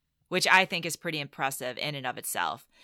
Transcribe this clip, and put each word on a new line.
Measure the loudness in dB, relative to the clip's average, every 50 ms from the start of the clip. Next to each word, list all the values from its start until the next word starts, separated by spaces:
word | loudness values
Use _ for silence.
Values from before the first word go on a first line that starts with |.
| _ _ _ _ _
which | _ 0 2 6
I | 6 8 6 6
think | 4 0 -4 -4
is | -4 -6
pretty | -6 -4 -4 -4 -4
impressive | -6 -8 -4 -4 -2 -2 -2 -4 -4 -6 -4
in | -4 -4 -4 -4
and | -4 -6
of | -6 -6
itself. | -6 -8 -4 -2 -2 -2 -2 -2 -6 -10 _ _ -20